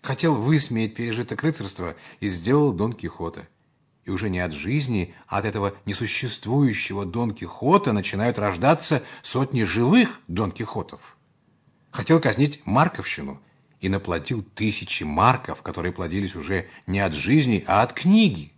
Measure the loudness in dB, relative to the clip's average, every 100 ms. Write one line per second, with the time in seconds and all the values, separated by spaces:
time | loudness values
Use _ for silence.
0 | -6 -2 0 2 2 2 2 -2 -2 -4
1 | -6 -4 -6 -2 -2 -2 -8 -6 -8 -10
2 | -20 -6 -6 -4 2 4 2 2 -4 -4
3 | -10 -8 -10 -10 -20 _ _ _ _ _
4 | -8 -4 -2 -2 -4 -6 -2 -2 0 -2
5 | -2 -8 -6 -4 -2 -2 -4 -4 -6 -4
6 | -2 -4 -4 -6 -2 2 2 2 -4 -6
7 | -4 -2 -4 -4 -10 -4 4 4 4 0
8 | 0 0 0 0 -2 2 4 4 2 0
9 | -2 -12 -4 -2 0 0 0 2 4 6
10 | 4 -2 -8 -4 -4 -4 -8 -8 -10 -14
11 | -20 _ _ _ _ _ _ _ _ -10
12 | 2 4 4 2 0 0 0 2 2 0
13 | -8 -8 -8 -14 _ _ _ _ -2 -2
14 | -2 -4 -4 -6 -6 -4 -2 -2 -4 -6
15 | -2 2 4 4 -4 -10 -8 -4 -4 -4
16 | -4 -2 -4 -6 -4 -4 -4 -14 -4 0
17 | 0 -2 4 4 4 0 4 2 2 0
18 | 4 6 6 2 -8